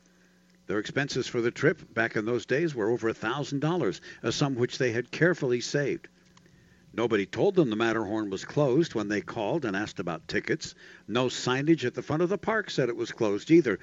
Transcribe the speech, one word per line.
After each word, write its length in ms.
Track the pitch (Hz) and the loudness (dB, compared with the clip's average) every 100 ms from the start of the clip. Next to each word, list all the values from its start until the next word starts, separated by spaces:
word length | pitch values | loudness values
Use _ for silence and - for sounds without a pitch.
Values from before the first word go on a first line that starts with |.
| _ _ _ _ _ _ - | _ _ _ _ _ _ -4
Their 120 | 104 | -2
expenses 460 | 101 135 139 135 120 | -2 -4 -2 -4 -4
for 140 | 123 | 0
the 80 | 117 | -2
trip 420 | - 143 180 - - | 2 0 0 -6 -2
back 200 | 113 113 | -2 0
in 100 | 107 | -2
those 200 | 120 - | -2 0
days 300 | 131 170 131 | 0 0 0
were 160 | 104 | 0
over 180 | 117 113 | 0 0
a 40 | |
thousand 460 | 107 110 139 135 143 | -2 -2 -4 -4 -2
dollars, 400 | 151 180 113 85 - - | 0 0 0 -2 -10 -6
a 100 | 117 | -2
sum 240 | - 143 123 | 0 0 0
which 220 | 123 - | -2 0
they 140 | 127 | -2
had 180 | 113 123 | -2 -4
carefully 520 | - 165 170 139 123 | 2 2 2 0 0
saved. 480 | 113 147 139 82 - _ _ - - - - _ - | 0 -2 -2 -4 -8 _ _ -20 -20 -20 -20 _ -10
Nobody 320 | 98 117 110 95 | -2 2 2 0
told 300 | 107 175 185 | 0 2 4
them 140 | 139 | 2
the 60 | 107 | 2
Matterhorn 540 | 117 113 98 110 104 | 0 0 -2 -2 -4
was 160 | 95 - | -6 -4
closed 480 | - 147 131 165 | 0 2 4 2
when 140 | 113 101 | -2 -2
they 140 | 104 | -2
called 420 | - 117 104 160 | -4 -4 -2 -2
and 120 | 127 95 | -2 -2
asked 240 | 107 - | -4 -6
about 280 | 87 82 - | -6 -6 -2
tickets. 480 | 104 - 143 - - - - - | -2 0 -4 -4 -14 -20 -20 -4
No 200 | 110 127 | 0 0
signage 580 | - - 127 147 165 123 | 0 0 2 4 2 2
at 80 | |
the 80 | - | -4
front 200 | - 151 | -4 0
of 60 | 170 | 0
the 80 | 202 | 0
park 320 | - 220 202 | 0 -2 -2
said 200 | - 127 | 0 0
it 60 | 113 | 0
was 160 | 117 | -4
closed 380 | - 110 101 - | 0 0 2 6
either. 280 | 165 131 95 | 6 6 0